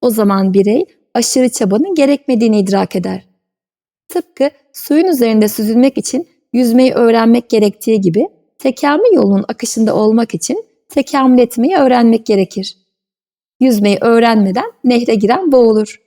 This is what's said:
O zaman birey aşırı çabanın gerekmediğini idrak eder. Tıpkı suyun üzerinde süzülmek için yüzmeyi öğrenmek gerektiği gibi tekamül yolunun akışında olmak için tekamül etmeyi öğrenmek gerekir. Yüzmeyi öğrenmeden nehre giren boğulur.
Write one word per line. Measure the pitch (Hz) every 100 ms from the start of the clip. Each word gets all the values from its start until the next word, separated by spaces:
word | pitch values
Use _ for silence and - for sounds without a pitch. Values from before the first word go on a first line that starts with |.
O | 247
zaman | 220 202 196 190
birey | 190 196 233 381 _ _
aşırı | - 240 269 254
çabanın | - 214 202 349 339
gerekmediğini | 277 285 - 247 226 214
idrak | 190 196 190 190
eder. | 170 185 - _ _ _ _ _ _ _ _
Tıpkı | 349 - - 277 _ _
suyun | - - 302 370
üzerinde | 302 233 220 214
süzülmek | 214 214 226 269 -
için | - 254 339 _ _
yüzmeyi | 233 247 233 262
öğrenmek | - 233 226 226 233 -
gerektiği | 226 208 196 - 220
gibi | 190 170 320 _ _ _
tekamül | 269 254 294 302 466 359
yolunun | 208 196 -
akışında | - - - 220 -
olmak | 214 226 226 165
için | - 403 - _ _
tekamül | - 269 285 269 254
etmeyi | 240 - 247 381
öğrenmek | 269 247 233 226 226
gerekir. | 208 185 - 190 - _ _ _ _ _ _ _ _
Yüzmeyi | 262 220 208 202
öğrenmeden | 233 233 233 226 196 196 453 -
nehre | 247 240 240 220
giren | 202 269 370
boğulur. | 262 233 214 214 -